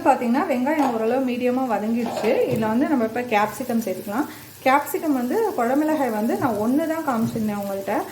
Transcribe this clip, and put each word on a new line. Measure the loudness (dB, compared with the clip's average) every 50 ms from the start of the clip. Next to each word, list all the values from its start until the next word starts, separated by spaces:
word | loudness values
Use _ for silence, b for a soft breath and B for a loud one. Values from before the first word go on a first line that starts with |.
| 4
பாத்தீங்கன்னா | 4 4 4 4 2 2 2 2 0
வெங்காயம் | 0 0 0 0 2 2 2 2 0
ஓரளவு | 0 0 0 0 0 0 0
மீடியமா | -2 0 0 0 0 0 0 0 -2
வதங்கிடுச்சு. | -2 0 0 0 0 -2 -2 -2 -2 0 2 2 2 2 0
இதுல | 0 0 0 2
வந்து | 2 2 2 2
நம்ம | 2 0 0 0
இப்ப | -2 -4 -4 0 0
கேப்சிகம் | 2 2 0 -2 -6 -4 -2 -2 -2 -2
சேர்த்துக்கலாம். | -2 -4 -6 -6 -6 -4 -4 -4 B B B B B B -2 2
கேப்சிகம் | 4 4 4 2 0 -4 -4 0 0 0 0
வந்து | 0 0 0 0 0 0 0 0
குடமிளகாய் | 0 2 2 2 2 2 2 2 0 0 0
வந்து | 0 0 0 0 0
நான் | 0 0 0 0 0
ஒண்ணு | 2 2 2 2 0 -2
தான் | -2 -2 -2
காமிச்சிருந்தேன் | 0 0 0 0 0 -2 -2 -2 -2 -2
உங்கள்ட்ட, | -4 -4 -6 -4 -4 -2 -2 -2 -2 B